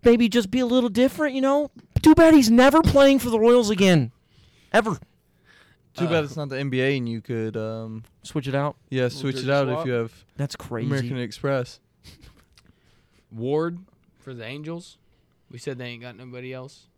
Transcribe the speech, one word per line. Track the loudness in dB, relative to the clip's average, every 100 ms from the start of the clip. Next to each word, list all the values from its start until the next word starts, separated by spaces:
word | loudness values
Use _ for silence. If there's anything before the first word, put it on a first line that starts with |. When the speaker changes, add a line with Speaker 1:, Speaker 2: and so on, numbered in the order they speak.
Speaker 1:
Maybe | 4 4 2
just | 0 -2
be | -2
a | 0
little | 0 0
different, | 0 0 0 -4
you | -2
know? | -2 -2 -4 -10 _ 2
Too | 6
bad | 8 8
he's | 8 6
never | 6 6 6
playing | 4 6 6 4
for | 0
the | 0
Royals | 4 4 2
again. | 2 4 4 0 _ _ _ _ _ _
Ever. | -2 0 -6 -12 _ _ _ _ _ _ _ _ -6
Speaker 2:
Too | -2
Speaker 3:
Uh, |
Speaker 2:
bad | -2 -4
it's | -10
not | -10
the | -8
N | -4
B | -2
A | 0 -2
and | -4
you | -10
could, | -8 -8 -6 -8
um, | -8 -10 -12 -16 -18 _
Speaker 1:
Switch | -12 -10 -6
it | -4
out? | -6 -8 _
Speaker 2:
yeah, | -4
Speaker 4:
Little | -4 -4
Speaker 2:
switch | -8 -6
it |
Speaker 4:
jersey | -2
Speaker 2:
out | -2 -2
Speaker 4:
swap. | -4
Speaker 2:
if | -4
you |
have | -4 -6 _ _ -10
Speaker 1:
That's | -10 -10
crazy. | -12 -8 -4
Speaker 2:
American | -4 -4 -6
Express. | -10 -8 -6 -4 -6 -14 _ _ -20 -20 -20 _ _ _ _ _ _ _ _ _ _
Speaker 3:
Ward | -12 -6 -4 -4 -8 -18 _ _ _
for | -20
the | -16 -14
Angels. | -14 -14 -14 -16 _ _ _ _ _ _
We | -16
said | -14 -12
they | -14
ain't | -16
got | -18 -20
nobody | -20 -18 -16
else. | -16 -18 _ _